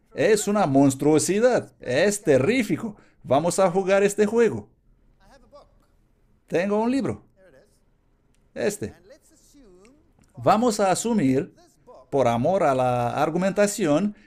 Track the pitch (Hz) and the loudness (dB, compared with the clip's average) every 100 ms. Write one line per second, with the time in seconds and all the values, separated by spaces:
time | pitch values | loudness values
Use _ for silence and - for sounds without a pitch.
0 | _ - 180 214 196 208 175 135 143 131 | _ -2 2 2 0 0 2 4 4 2
1 | 147 156 151 196 247 208 - _ - 131 | 2 2 2 0 2 0 -4 _ -4 0
2 | 202 208 - 131 180 262 208 147 226 - | 0 0 2 2 2 0 -2 -4 -6 -12
3 | _ _ 160 151 170 175 190 180 185 196 | _ _ -2 0 0 0 0 0 0 2
4 | 196 202 208 226 226 113 - _ _ _ | 2 0 0 2 0 -2 -12 _ _ _
5 | _ _ 196 262 214 285 _ _ _ _ | _ _ _ -20 _ -20 _ _ _ _
6 | _ _ _ _ - 156 196 208 233 269 | _ _ _ _ -6 -4 -2 -2 -2 -2
7 | 170 - _ _ _ _ _ _ _ _ | -4 -8 _ _ _ _ _ _ _ _
8 | _ _ _ _ _ - 214 202 98 170 | _ _ _ _ _ -6 -6 -6 -12 -14
9 | 262 - _ 320 _ 285 226 180 208 277 | _ -20 _ _ _ _ -20 -20 _ _
10 | _ _ _ - 127 208 247 208 196 170 | _ _ _ -4 0 2 2 0 0 0
11 | 226 220 135 131 180 _ _ _ - - | 0 0 2 0 -2 _ _ _ -20 -20
12 | - 139 120 117 143 190 156 131 127 123 | -6 0 0 0 0 0 0 0 0 -2
13 | 120 117 156 170 190 202 202 214 170 151 | -2 -2 -2 -2 -2 0 0 0 0 0
14 | 208 - | -2 -8